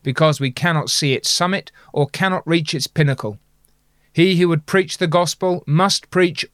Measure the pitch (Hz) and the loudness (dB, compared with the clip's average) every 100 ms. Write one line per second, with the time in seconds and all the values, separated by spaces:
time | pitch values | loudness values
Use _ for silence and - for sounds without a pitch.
0 | 139 127 156 143 135 - 170 160 117 - | -6 0 2 2 -4 -2 -2 0 -2 -2
1 | 143 131 - - 180 196 - _ - - | 0 -2 -2 -2 0 -2 -6 _ -8 -4
2 | 143 - 190 185 - 170 151 147 - - | -4 -2 -2 -2 0 -2 0 -6 -4 0
3 | 143 131 110 101 _ _ _ _ _ _ | 0 0 -6 -10 _ _ _ _ _ _
4 | _ - 185 175 180 160 - 190 185 - | _ 2 2 4 2 0 0 0 0 -2
5 | 175 175 170 - 185 180 - 151 190 - | 0 2 0 -2 -2 -2 0 2 2 -2
6 | - 185 180 - - | -2 0 0 0 -8